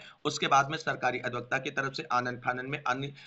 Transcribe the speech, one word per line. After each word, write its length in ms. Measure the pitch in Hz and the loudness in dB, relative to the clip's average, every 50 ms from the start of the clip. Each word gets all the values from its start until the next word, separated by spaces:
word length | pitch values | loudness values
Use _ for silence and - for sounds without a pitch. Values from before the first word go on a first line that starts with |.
| - - - _ - | -6 -16 -20 _ -2
उसके 220 | 151 143 - 175 | -2 0 0 4
बाद 240 | 151 143 135 139 139 | 6 6 6 6 4
में 80 | 160 156 | -2 -2
सरकारी 400 | - 143 131 - 127 127 123 123 | -2 -2 -2 2 0 0 0 0
अधिवक्ता 400 | 127 123 123 120 117 - 131 135 | -2 -4 -4 -4 -2 -2 -2 -2
की 120 | 135 147 | -2 -2
तरफ 240 | 139 147 135 139 139 | -2 -2 -2 -2 -4
से 80 | - | -6
आनन 340 | - - 123 123 123 123 123 | -4 0 0 2 2 0 -4
फानन 300 | 117 - 127 123 127 127 | -2 -2 -2 -2 -2 -4
में 160 | 135 147 147 - | -6 -6 -2 -2
अन्य 260 | 123 127 135 139 143 - - - | -2 -2 0 -2 -6 -8 -14 -18